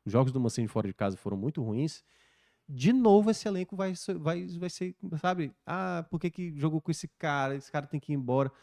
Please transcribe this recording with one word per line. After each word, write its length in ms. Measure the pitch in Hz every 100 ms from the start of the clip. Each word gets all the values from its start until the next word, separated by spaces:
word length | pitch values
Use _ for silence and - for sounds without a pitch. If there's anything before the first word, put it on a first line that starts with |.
| 101
Os 60 |
jogos 200 | 117 131
do 80 | 127
Mancini 280 | 117 - 110
fora 200 | 113 101
de 60 |
casa 240 | - 101 92
foram 180 | 101 98
muito 280 | 127 156
ruins. 400 | 113 110 156 - _ _ _ _ _ _ -
De 260 | 131 160
novo, 380 | 262 226 202 214
esse 160 | 214 214
elenco 280 | 185 180 190
vai 200 | 190 175
ser, 200 | - 180
vai, 260 | 156 175 180
vai 240 | 170 180
ser, 260 | - 180 - 190 156
sabe? 320 | 180 180 143 - -
"Ah, 400 | 180 185 175 160
por 80 | 165
que 100 | 175
que 240 | 185 175 147
jogou 240 | 156 156
com 120 | -
esse 160 | 156 170 _
cara? 380 | 156 143 135 139
Esse 160 | -
cara 160 | 147 139
tem 120 | 147
que 120 | -
ir 40 | 139
embora." 360 | 123 131 135 -